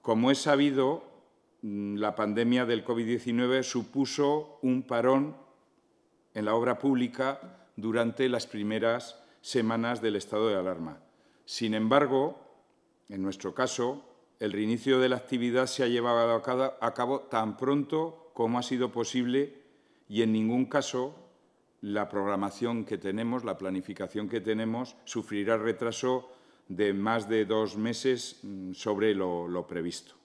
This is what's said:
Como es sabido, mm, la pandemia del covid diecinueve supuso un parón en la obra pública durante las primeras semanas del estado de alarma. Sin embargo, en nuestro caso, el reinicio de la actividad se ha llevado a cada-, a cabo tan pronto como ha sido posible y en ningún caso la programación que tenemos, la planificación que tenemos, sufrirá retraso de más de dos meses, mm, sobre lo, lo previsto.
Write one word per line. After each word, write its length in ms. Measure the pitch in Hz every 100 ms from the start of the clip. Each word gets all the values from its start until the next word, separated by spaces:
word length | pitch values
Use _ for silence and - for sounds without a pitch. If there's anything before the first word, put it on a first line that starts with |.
Como 300 | - 110 123
es 80 | 139
sabido, 640 | 160 143 143 135 131 165 - - _ _ _ _
mm, 340 | 110 101 101 104
la 180 | 107
pandemia 520 | 104 107 107 117 123 123
del 180 | 117
covid 200 | - 117
diecinueve 600 | 113 120 123 117 123 131
supuso 960 | 127 123 104 139 135 - 143 151 151 -
un 220 | 131 127
parón 600 | 123 120 120 135 147 156 - _ _ _ _ _ _ _ _ -
en 80 |
la 100 | 107
obra 240 | 113 120 123
pública 640 | 143 127 123 - 131 139 - - - -
durante 520 | 107 113 117 110 131
las 180 | 123 -
primeras 720 | 107 104 110 113 120 - - - _
semanas 600 | - 131 113 113 117 117
del 140 | 110 104
estado 320 | - 107 110
de 80 | 98
alarma. 440 | 92 85 80 71 _ _ _ _ -
Sin 260 | - 113
embargo, 680 | 110 110 139 143 131 147 190 - - _ _ _ _ _
en 140 | 101
nuestro 320 | 95 95 98
caso, 500 | 87 127 - 120 143 - - _ _
el 140 | 107
reinicio 480 | 98 107 117 131 131
de 80 | 127
la 80 | 127
actividad 500 | - 127 123 120 127
se 160 | -
ha 60 | 127
llevado 460 | 120 120 117 117
a 80 | 113
cada-, 340 | - 127 135 -
a 140 | 117
cabo 280 | - 123 135
tan 360 | - 117 107 104
pronto 760 | 131 143 135 156 165 165 -
como 240 | - 117 123
ha 40 |
sido 300 | 120 127 123
posible 640 | 117 113 127 123 131 139 - - _ _ _ _
y 100 | 104
en 140 | 113
ningún 320 | 110 110 123 127
caso 480 | 147 135 127 131 156 - _ _ _ _ _
la 300 | 104 101 104
programación 720 | 104 98 98 101 - 117 117
que 140 | 104 101
tenemos, 440 | 95 101 117 123
la 140 | 113 92
planificación 720 | 95 95 90 95 92 104 104
que 140 | 113
tenemos, 540 | 98 110 113 113 127 -
sufrirá 520 | - 117 107 104 101 113
retraso 760 | 113 110 117 113 127 127 127 - _ _ _
de 240 | 92 104
más 380 | 98 104 113 104
de 160 | 110 101
dos 320 | 110 107 98
meses, 600 | 113 113 135 123 - -
mm, 300 | 104 98 92
sobre 400 | 92 110 101 110
lo, 340 | 98 92 87 87
lo 180 | 90 85
previsto. 500 | 87 85 85 - -